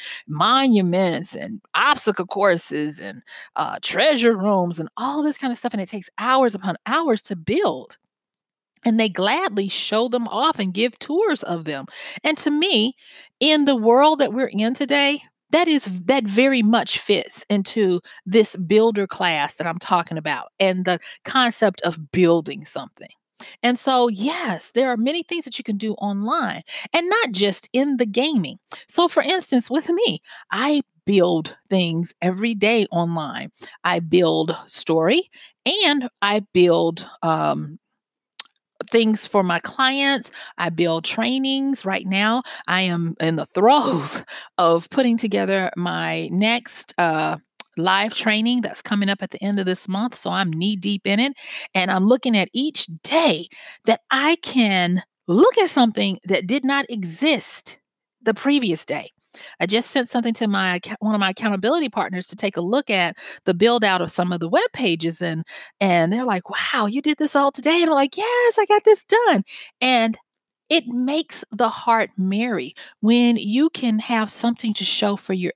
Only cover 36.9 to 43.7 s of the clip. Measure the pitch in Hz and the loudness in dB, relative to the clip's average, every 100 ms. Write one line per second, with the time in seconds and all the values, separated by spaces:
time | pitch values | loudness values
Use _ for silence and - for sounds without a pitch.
36.9 | 165 - - 165 160 151 143 151 160 _ | -2 -10 -6 -2 0 0 -2 -6 -12 _
37.9 | _ _ _ _ _ - _ _ _ - | _ _ _ _ _ -14 _ _ _ 0
38.9 | 233 220 214 - 208 180 170 - - 262 | 2 4 0 0 0 2 -2 -4 -2 0
39.9 | 277 277 277 - - - - 175 165 170 | 2 0 0 -4 -10 -20 -6 -6 0 0
40.9 | 165 165 - 233 262 269 269 269 262 190 | 0 -4 -4 -2 0 0 0 0 -2 -2
41.9 | 190 185 190 214 240 - - - 185 185 | -4 -2 0 2 0 -4 -14 -2 0 0
42.9 | 170 165 - 160 160 143 185 220 | 0 -4 -2 -2 -2 -4 2 4